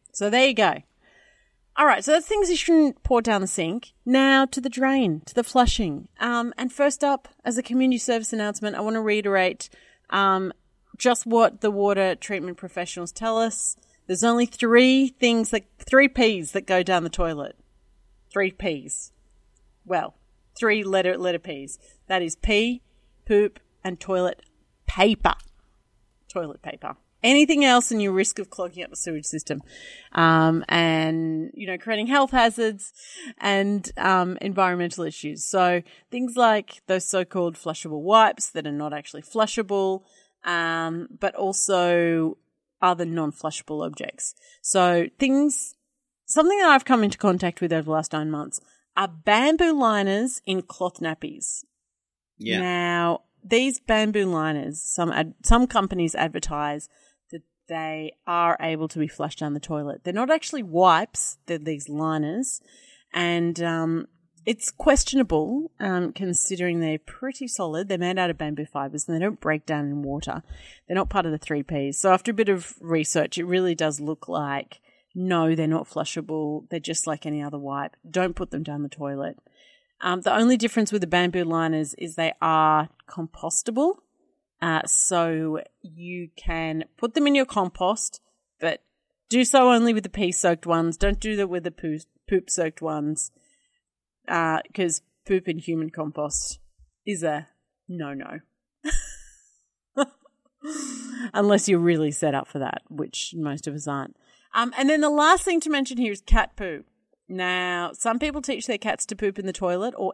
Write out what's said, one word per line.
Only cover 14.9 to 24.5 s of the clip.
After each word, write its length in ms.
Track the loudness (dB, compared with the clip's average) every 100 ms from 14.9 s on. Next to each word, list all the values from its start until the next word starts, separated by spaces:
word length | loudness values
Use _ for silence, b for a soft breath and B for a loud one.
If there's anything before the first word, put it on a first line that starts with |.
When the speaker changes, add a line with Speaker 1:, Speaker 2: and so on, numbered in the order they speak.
| 6 2
Speaker 1:
things, 400 | 2 2 2 0
that, 160 | -2 -4 -18
three 300 | 2 6 6
P's 440 | 4 2 2 -2
that 140 | -4 0
go 160 | 2
down 220 | 2 0
the 40 | 0
toilet. 480 | -2 -4 -4 -10 -14 _ _ _ _ _ _ _
Three 200 | -2 -2
P's. 600 | -2 -4 -4 -6 -12 -12 _ _ _ _ _ _ _ -4
Well, 260 | -2 -2 -10 _ _ _
three 300 | -2 0 0
letter, 320 | 2 2 2 0
letter 220 | -2 -2
P's. 400 | -6 -12 -12 -18 b b -4
That 140 | -2
is 160 | -2 -2
pee, 460 | 0 2 2 -2 _ _ _ _
poop, 360 | 2 2 2 -2 _ _
and 160 | -8 -8
toilet 440 | -2 0 0 -2 _